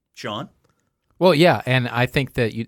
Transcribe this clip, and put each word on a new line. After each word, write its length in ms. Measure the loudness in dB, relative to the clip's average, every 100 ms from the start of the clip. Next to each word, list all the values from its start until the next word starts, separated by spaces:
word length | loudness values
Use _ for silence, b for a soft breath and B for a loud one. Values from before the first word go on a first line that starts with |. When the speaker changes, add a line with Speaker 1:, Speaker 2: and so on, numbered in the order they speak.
| _
Speaker 1:
Sean? 340 | -16 -10 -10 -12 _ _ _ _ _ _ _
Speaker 2:
Well, 160 | 2
yeah, 260 | 4 4 2 0
and 220 | -2 -2
I 180 | -2 -2
think 280 | -2 -4
that 200 | -2 -4
you, 120 | -4